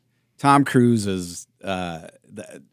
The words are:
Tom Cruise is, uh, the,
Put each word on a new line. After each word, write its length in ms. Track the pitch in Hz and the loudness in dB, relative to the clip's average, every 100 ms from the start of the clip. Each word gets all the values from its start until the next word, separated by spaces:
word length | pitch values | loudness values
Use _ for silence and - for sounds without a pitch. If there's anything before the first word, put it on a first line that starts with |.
| _ _ _ _ | _ _ _ _
Tom 280 | 143 143 | 4 4
Cruise 420 | 135 131 120 117 101 | 4 2 2 2 -2
is, 400 | 95 87 87 - _ | -6 -8 -14 -20 _
uh, 460 | 95 92 87 82 82 - _ | -8 -6 -6 -10 -14 -20 _
the, 340 | 104 - 76 _ | -20 -18 -20 _